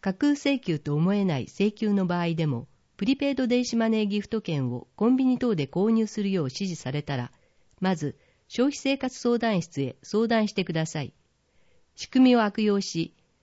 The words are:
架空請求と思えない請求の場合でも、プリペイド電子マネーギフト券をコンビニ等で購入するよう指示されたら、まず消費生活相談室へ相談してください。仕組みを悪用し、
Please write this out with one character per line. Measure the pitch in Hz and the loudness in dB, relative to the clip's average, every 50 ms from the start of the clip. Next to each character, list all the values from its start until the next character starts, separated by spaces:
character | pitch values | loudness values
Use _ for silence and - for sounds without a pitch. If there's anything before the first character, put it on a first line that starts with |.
架 | - 196 190 | -4 -4 -2
空 | - - 294 | 0 2 0
請 | 294 285 - 285 277 254 | 0 2 0 0 0 0
求 | - - 165 147 | 0 -2 -4 -2
と | - 151 147 | -2 -2 0
思 | 151 160 185 | 2 2 2
え | 202 208 196 | 2 2 2
な | 185 156 135 | 0 0 -2
い | 110 | -4
請 | - - - 190 214 | -8 -2 0 0 0
求 | 208 - 220 214 | 0 -2 -2 0
の | 202 196 190 | 0 0 0
場 | 175 180 175 | 0 0 0
合 | 175 170 170 | 0 -2 0
で | 160 160 | 0 0
も、 | 151 135 117 123 _ _ _ _ _ _ | -2 -2 -4 -6 _ _ _ _ _ _
プ | - 196 | -4 0
リ | 214 269 | 0 0
ペ | 269 285 277 | 0 0 -2
イ | 277 | 0
ド | 254 262 | 0 0
電 | 226 247 247 247 | 0 2 0 0
子 | 240 - | 0 0
マ | 233 226 226 | 0 2 2
ネ | 220 220 | 2 2
ー | 214 | 0
ギ | 202 202 208 | 0 -2 -4
フ | 202 - | -4 -4
ト | - 220 | -6 -6
券 | - - 165 143 131 123 | -4 -2 -2 -2 -2 -2
を | 120 123 - _ _ | -4 -6 -10 _ _
コ | - 202 233 | 0 2 2
ン | 262 | 4
ビ | 254 269 | 4 4
ニ | 254 254 247 | 2 2 2
等 | - 247 214 | 0 0 0
で | 160 143 | 0 -2
購 | 131 - 170 196 220 | -2 -2 0 0 2
入 | 226 226 220 | 2 2 0
す | 208 - - | -2 -2 -4
る | 208 202 | -2 0
よ | 190 185 | 0 0
う | 151 | -2
指 | 131 - - 196 | -2 -4 -6 -6
示 | 190 170 | -6 -6
さ | - - 131 | -6 -8 -6
れ | 135 147 | -6 -6
た | 143 - 139 | -4 -4 -4
ら、 | 127 123 123 _ _ _ _ _ _ _ _ _ _ | -6 -6 -8 _ _ _ _ _ _ _ _ _ _
ま | 185 190 185 | 0 0 0
ず | 156 147 143 - _ _ _ _ _ _ _ | 0 -2 -6 -6 _ _ _ _ _ _ _
消 | - - 247 285 | -2 0 0 0
費 | 277 - | 0 -2
生 | - 269 277 269 | -2 -2 -2 0
活 | - 254 - - | -2 -8 -8 -4
相 | - 240 240 240 | -2 0 0 2
談 | 233 226 208 180 | 0 0 0 0
室 | 165 - - - | -2 -4 -6 -6
へ | 139 127 - _ | -6 -6 -6 _
相 | - - - 208 226 | -14 -4 -2 0 0
談 | 220 233 226 214 208 | 2 2 2 0 0
し | |
て | - - 180 | -2 -4 -4
く | - | -2
だ | 165 165 160 | -2 -2 -2
さ | 156 - 156 | -2 -4 -6
い。 | 143 - _ _ _ _ _ _ _ _ _ _ _ _ _ _ _ _ _ | -8 -8 _ _ _ _ _ _ _ _ _ _ _ _ _ _ _ _ _
仕 | - - - | -16 -16 -2
組 | - 254 262 254 | 4 6 8 8
み | 247 | 8
を | 240 220 | 6 4
悪 | 202 202 - | 2 2 2
用 | 214 208 202 202 | 2 2 2 2
し、 | 190 - - 170 165 - _ _ _ _ _ _ | 0 -2 -2 -4 -4 -4 _ _ _ _ _ _